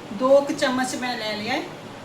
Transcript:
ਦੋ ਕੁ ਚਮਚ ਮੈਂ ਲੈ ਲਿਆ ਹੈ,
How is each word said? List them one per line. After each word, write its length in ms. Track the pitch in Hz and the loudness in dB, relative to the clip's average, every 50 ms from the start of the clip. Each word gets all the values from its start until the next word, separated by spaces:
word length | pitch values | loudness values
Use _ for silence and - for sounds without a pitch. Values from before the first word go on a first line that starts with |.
| - - | -12 -10
ਦੋ 280 | 220 202 254 262 277 285 | -4 0 4 6 8 6
ਕੁ 120 | 277 285 | 6 4
ਚਮਚ 420 | - - 294 262 254 254 254 254 - | 0 0 0 0 2 0 -2 -2 -4
ਮੈਂ 240 | 233 247 247 240 226 | -4 -4 -6 -6 -4
ਲੈ 180 | 214 214 208 | -4 -4 -4
ਲਿਆ 160 | 202 208 226 | -4 -4 -2
ਹੈ, 100 | 269 320 339 - - - - - - - | -2 -2 -4 -6 -10 -14 -14 -14 -14 -14